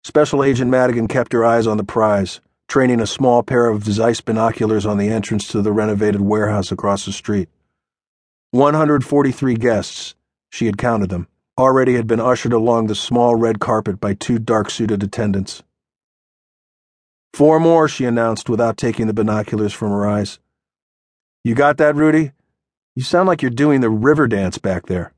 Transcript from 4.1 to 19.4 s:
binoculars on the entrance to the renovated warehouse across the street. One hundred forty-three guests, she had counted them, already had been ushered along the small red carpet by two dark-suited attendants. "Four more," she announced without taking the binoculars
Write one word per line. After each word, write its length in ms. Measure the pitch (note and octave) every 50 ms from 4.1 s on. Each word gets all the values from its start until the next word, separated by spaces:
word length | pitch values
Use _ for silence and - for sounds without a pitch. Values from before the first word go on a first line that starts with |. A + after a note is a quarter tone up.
| A2+ -
binoculars 680 | _ - A2 A2 A2+ A2+ A2+ - A#2 G#2+ A2 G#2+ G2+
on 120 | G#2+ G#2
the 100 | G2+ G2+
entrance 400 | G#2 A2 A2 G2 - A2 G#2 -
to 140 | - - A2
the 100 | G2+ A2
renovated 480 | G#2 A2 G#2+ G#2+ G#2 G2+ G#2+ G#2+ G2+ G2+
warehouse 540 | G2+ G2+ G#2+ G#2+ G#2 G#2 G#2 G#2 F#2+ - G2
across 320 | - - G2+ G2+ G2 -
the 80 | G2 G2
street. 340 | - - - G#2+ G2+ F2 _ _ _ _ _ _ _ _ _ _ _ _ _ _ _ _ _ _ _ _ _
One 220 | - B2 C#3 D3 D3+
hundred 320 | D#3 D#3 D3 D3 C#3+ C3+
forty-three 500 | - C#3+ C#3+ C3+ C3+ B2+ - C#3 C3 A#2+
guests, 600 | A2+ A2+ A#2+ A2+ G2+ F#2+ - - - - - - _ _ _ _ _ _ _
she 160 | - - A#2+
had 120 | A2 G2+
counted 320 | - - A#2+ A#2 A2 G2 F2+
them, 180 | F2+ F2 F#2 _ _ _ _ _ _
already 380 | - B2+ C3+ C3 C3 B2+ B2+ B2
had 120 | A#2+ A2+
been 120 | A2 A2+ A2+
ushered 320 | A2+ B2+ B2+ - - A#2+
along 360 | A#2+ A2+ A2+ A#2+ A#2 A2+ A2
the 80 | G#2+ G#2+
small 400 | - - - B2 A#2+ A#2+ A#2+ A#2+
red 240 | A2+ A#2 A2+ A2 G#2
carpet 400 | - - A2 A2 G#2+ A2 F#2+ G2
by 160 | - G2+ G2
two 240 | - - - B2 A2+
dark-suited 640 | A2+ A#2+ A#2 G#2+ G2+ - - - A#2 G#2+ G#2+ G2 G2+
attendants. 580 | G2 - - A2 G2+ G2 G2 F#2+ - - - _ _ _ _ _ _ _ _ _ _ _ _ _ _ _ _ _ _ _ _ _ _ _ _ _ _ _ _ _ _ _ _ _ _
"Four 280 | - - C#3+ D3+ D#3+ D#3+
more," 280 | E3 E3 E3 E3 D#3
she 180 | D#3 - - B2+
announced 440 | A#2+ A#2+ A#2+ A#2 A2+ A2 - - -
without 260 | A#2 G#2+ A#2 A2+ G#2+
taking 300 | - - A#2+ G#2+ - A2+
the 80 | A2 G#2
binoculars 580 | A2+ G#2+ G#2+ G#2+ G#2+